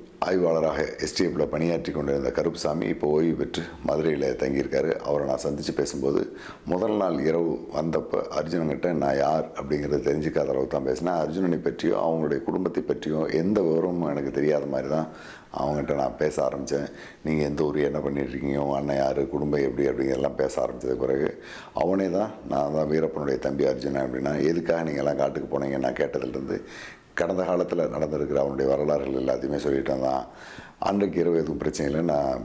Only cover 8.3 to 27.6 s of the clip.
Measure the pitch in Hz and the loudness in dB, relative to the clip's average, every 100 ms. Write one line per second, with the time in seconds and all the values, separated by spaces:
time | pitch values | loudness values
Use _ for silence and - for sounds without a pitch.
8.3 | 73 78 87 80 67 87 82 69 67 69 | -2 -2 0 0 0 0 0 2 2 2
9.3 | 80 78 - 69 73 71 71 71 73 76 | 2 0 -6 -2 -2 0 0 0 0 0
10.3 | 78 71 65 67 71 65 65 85 87 78 | 0 0 0 0 -2 -2 -2 0 0 0
11.3 | 85 92 80 - - 80 50 80 82 76 | 0 0 0 -2 -2 0 2 2 0 0
12.3 | 71 65 85 90 80 78 71 76 78 78 | -2 -2 -2 -2 -2 -2 -2 -2 -2 0
13.3 | 80 87 107 87 80 87 87 80 71 69 | 2 2 2 4 4 2 0 -2 -2 -2
14.3 | 65 76 73 71 65 67 78 80 - - | 0 2 2 0 -2 0 0 -2 -6 -16
15.3 | - - - 71 73 71 71 67 - 76 | -18 -10 -4 -2 0 0 0 0 0 0
16.3 | 73 67 69 65 71 71 - - - 76 | 2 0 0 -2 -2 -2 -8 -18 -8 -2
17.3 | 78 73 73 76 73 71 76 71 71 67 | 2 2 2 0 2 0 0 -2 -2 -2
18.3 | 67 69 69 71 69 71 69 67 67 69 | -2 -2 0 0 0 0 2 2 2 0
19.3 | 73 73 73 67 62 69 65 67 65 69 | 0 0 2 2 2 0 2 0 0 0
20.3 | - 67 - 62 62 64 64 64 67 78 | 0 -2 0 -2 -2 -2 0 2 2 0
21.3 | - - - - - 85 95 95 90 107 | -2 -12 -16 -8 -2 2 2 2 2 0
22.3 | - - 67 71 78 76 78 80 - 71 | -4 -2 0 2 2 2 4 2 0 0
23.3 | 65 67 69 69 65 69 69 65 64 67 | 0 0 2 2 2 0 0 -2 -2 0
24.3 | 73 71 85 82 82 82 71 71 69 69 | 2 2 2 2 2 0 0 0 2 0
25.3 | 69 69 69 69 67 65 64 71 69 64 | 0 -2 -2 0 0 0 0 -2 -2 -4
26.3 | 64 67 - - - - - - - 85 | -4 -4 -6 -6 -14 -16 -18 -10 -2 0
27.3 | 92 87 90 | 0 2 2